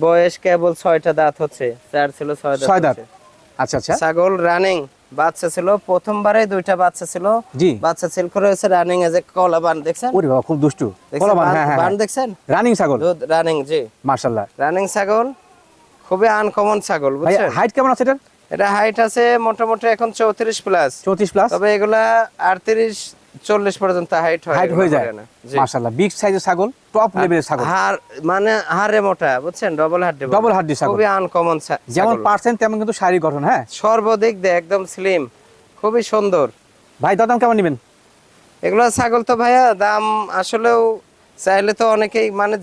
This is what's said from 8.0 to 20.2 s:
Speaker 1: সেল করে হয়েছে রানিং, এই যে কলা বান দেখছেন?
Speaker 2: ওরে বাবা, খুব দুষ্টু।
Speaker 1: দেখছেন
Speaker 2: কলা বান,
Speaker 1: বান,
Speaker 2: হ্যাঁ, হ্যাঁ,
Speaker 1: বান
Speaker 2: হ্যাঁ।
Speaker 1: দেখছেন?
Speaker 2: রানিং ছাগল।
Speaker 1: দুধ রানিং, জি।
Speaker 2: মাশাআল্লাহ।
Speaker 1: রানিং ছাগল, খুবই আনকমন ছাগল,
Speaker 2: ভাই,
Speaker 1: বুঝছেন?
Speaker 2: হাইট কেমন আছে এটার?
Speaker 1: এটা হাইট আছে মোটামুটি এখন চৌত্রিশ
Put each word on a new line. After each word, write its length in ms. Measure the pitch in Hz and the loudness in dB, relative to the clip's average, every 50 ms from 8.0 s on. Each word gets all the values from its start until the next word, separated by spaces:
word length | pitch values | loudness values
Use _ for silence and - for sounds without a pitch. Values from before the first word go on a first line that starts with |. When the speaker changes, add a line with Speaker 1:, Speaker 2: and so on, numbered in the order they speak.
| - 165 | -6 -6
Speaker 1:
সেল 180 | - 185 175 175 - | -4 -4 -6 -4 -2
করে 120 | - 190 202 | 0 2 2
হয়েছে 180 | 196 - - 196 | 0 2 0 2
রানিং, 300 | 185 175 170 175 180 180 180 170 | 2 2 2 2 0 0 0 2
এই 40 | 165 | 0
যে 60 | 180 - _ - | 0 -2 _ -2
কলা 240 | 185 180 180 165 165 165 | 0 0 2 2 2 0
বান 120 | 170 165 160 147 160 | 0 -2 -2 -2 -6
দেখছেন? 220 | 170 - 240 254 262 190 | -6 -4 -4 -2 0 0
Speaker 2:
ওরে 100 | 170 139 | 2 2
বাবা, 120 | 131 127 120 - | 2 0 0 0
খুব 100 | 160 143 143 | -2 0 0
দুষ্টু। 240 | 151 - - 139 107 92 _ _ - | 0 0 0 -6 -6 -6 _ _ -10
Speaker 1:
দেখছেন 80 | - 147 | -4 0
Speaker 2:
কলা 120 | 185 208 202 | 2 2 2
বান, 100 | 175 165 | 4 2
Speaker 1:
বান, 80 | 175 - | 2 2
Speaker 2:
হ্যাঁ, 120 | 160 147 147 | 0 0 0
হ্যাঁ, 100 | 147 165 | 0 2
Speaker 1:
বান 40 | 165 | 0
Speaker 2:
হ্যাঁ। 140 | 185 202 202 | 0 0 -2
Speaker 1:
দেখছেন? 260 | 214 196 - 269 262 233 190 - _ - 139 | -2 -4 -2 -4 -4 -4 -6 -10 _ -2 0
Speaker 2:
রানিং 200 | 185 226 240 226 180 | 0 2 2 2 2
ছাগল। 180 | 185 151 135 113 151 | 2 0 0 0 0
Speaker 1:
দুধ 140 | 175 180 156 - 147 160 | 0 -2 -2 -2 -2 0
রানিং, 220 | 165 165 165 160 147 135 139 | 0 2 0 0 -2 -2 -2
জি। 120 | 160 151 123 107 _ _ - 139 | -2 -4 -4 -4 _ _ -2 -2
Speaker 2:
মাশাআল্লাহ। 360 | 135 - - 127 117 110 101 - _ - 135 | -2 0 0 -2 -2 -2 -4 -6 _ -4 -2
Speaker 1:
রানিং 220 | 151 170 185 196 185 - | -2 0 0 -2 -2 -2
ছাগল, 320 | 202 202 196 214 226 240 269 269 - _ _ - _ _ _ _ _ _ _ _ _ _ | -2 0 0 0 0 0 -2 -6 -12 _ _ -20 _ _ _ _ _ _ _ _ _ _
খুবই 220 | - 185 190 214 226 214 214 | -4 -2 2 2 2 2 2
আনকমন 400 | 214 208 - 208 202 208 214 208 - - | 0 -2 -2 0 0 0 0 -2 -2 -4
ছাগল, 260 | 190 156 143 135 135 | -4 -2 0 -2 -2
Speaker 2:
ভাই, 60 | 139 | 0
Speaker 1:
বুঝছেন? 280 | 160 170 190 208 208 151 110 156 | 0 0 2 2 0 0 0 0
Speaker 2:
হাইট 140 | 208 226 - | -2 0 0
কেমন 140 | 277 262 262 247 | 0 2 2 2
আছে 100 | - 247 | 0 0
এটার? 140 | 262 269 277 _ _ _ _ _ - - | 0 -2 -2 _ _ _ _ _ -10 -4
Speaker 1:
এটা 140 | 165 202 202 202 | -2 0 0 2
হাইট 220 | 208 208 220 214 226 226 220 | 2 0 0 2 0 -2 0
আছে 160 | - 247 240 240 240 233 226 226 | 2 2 2 2 2 2 2 0
মোটামুটি 380 | 220 - 233 226 226 214 233 233 220 | -2 -2 -2 -2 -2 0 0 0 0
এখন 140 | 202 233 226 202 | 0 -2 -4 -2
চৌত্রিশ 380 | - | 0